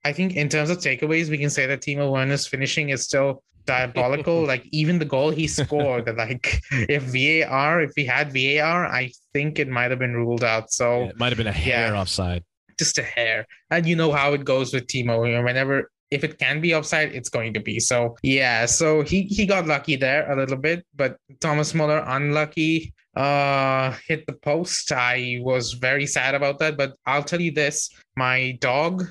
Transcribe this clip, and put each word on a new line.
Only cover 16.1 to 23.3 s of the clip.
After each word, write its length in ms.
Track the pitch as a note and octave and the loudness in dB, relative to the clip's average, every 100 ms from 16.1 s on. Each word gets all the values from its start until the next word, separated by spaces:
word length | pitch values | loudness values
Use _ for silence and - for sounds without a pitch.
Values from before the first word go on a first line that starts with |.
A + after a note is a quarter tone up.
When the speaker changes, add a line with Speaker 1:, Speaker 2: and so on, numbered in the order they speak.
| C#3 | -4
Speaker 1:
it 160 | D#3 - | -4 -2
can 220 | C3 D3 | -2 0
be 120 | E3+ | 2
offside, 380 | D#3+ D3+ D#3+ D#3 | 0 0 0 0
it's 160 | B2+ A#2+ | -4 -6
going 240 | B2+ A2+ G#2+ | -4 -4 -6
to 40 | |
be. 180 | G#2+ A2 | -6 -2
So 340 | - B2 A#2+ A#2 | 0 2 0 -2
yeah, 420 | C3+ C3+ B2+ A#2 A#2+ | 2 2 4 2 2
so 360 | - D#3+ D#3 | 2 2 2
he, 220 | D3+ F#3 | 2 0
he 220 | F#3+ G3+ G3 | 0 0 2
got 220 | G3 E3 | 2 2
lucky 300 | C#3+ D3+ C3+ | -2 0 0
there 340 | C3 C#3+ D3+ | 2 0 0
a 60 | C3+ | -2
little 200 | C3 C3+ | -2 -2
bit, 280 | D3 F3 - C#3 | -2 -4 -8 -4
but 220 | C3+ - _ C3+ | -4 -4 _ -6
Thomas 320 | D#3+ D3 D3 | -2 0 0
Muller 320 | D#3+ D3+ D3+ - | 0 2 0 0
unlucky, 840 | C3 C#3+ D3 D3+ D#3+ D#3 D#3+ D#3+ - _ - | -2 0 0 0 0 0 0 -4 -18 _ 0
uh, 800 | C#3 | 2